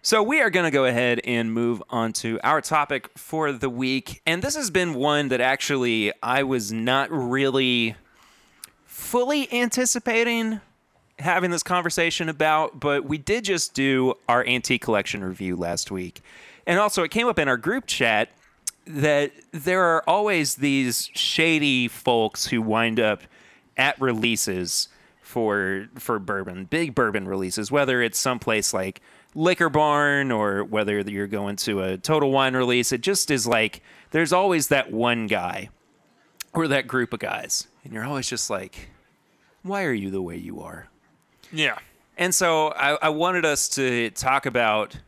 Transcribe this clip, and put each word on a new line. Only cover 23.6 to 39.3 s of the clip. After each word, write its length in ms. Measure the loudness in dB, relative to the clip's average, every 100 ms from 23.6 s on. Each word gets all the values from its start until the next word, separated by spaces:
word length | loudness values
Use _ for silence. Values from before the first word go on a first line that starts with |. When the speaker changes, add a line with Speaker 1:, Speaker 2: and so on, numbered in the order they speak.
| _ 0
Speaker 1:
at 220 | 0 2
releases 880 | 0 2 0 0 -2 -2 -2 -4 -4 _ _ _
for, 680 | -8 -2 0 0 0 -4 -8
for 240 | -12 -4 -4
bourbon, 460 | -2 -6 -6 -10 -4
big 280 | -2 -2
bourbon 320 | 0 0 0 -4
releases, 420 | -4 -4 -4 -2
whether 320 | 0 2 2
it's 160 | 0 0
someplace 560 | -2 -2 0 0 0
like 260 | -2 -4 -8 _ -20 _ 0
Liquor 320 | 0 2 2
Barn 640 | 2 2 4 2 2 0
or 320 | 2 2 0
whether 340 | 0 0 0 0
you're 260 | -2 -4 -4
going 300 | -4 -4 -4
to 260 | -2 -2
a 140 | -2 -4
Total 320 | 0 2 2
Wine 260 | 2 2 2
release. 360 | 2 2 2
It 80 | -2
just 280 | 0 0 0
is 160 | 0 2
like, 360 | 2 2 -2 -20 -20 -4
there's 220 | 0 2
always 360 | 2 2 0 2
that 220 | 0 0
one 360 | 0 0 0 0
guy 400 | -2 -2 -8 -10 _ _ _ _ _ _ _ -8
or 140 | -4 0
that 200 | 0 0
group 240 | -2 -2
of 80 | -4
guys. 480 | -6 -6 -4 -6 -6 _
And 80 | -14
you're 120 | -10
always 240 | -6 -6 -6
just 200 | -6 -4
like, 400 | -6 -6 -16 -20 _ _ _ _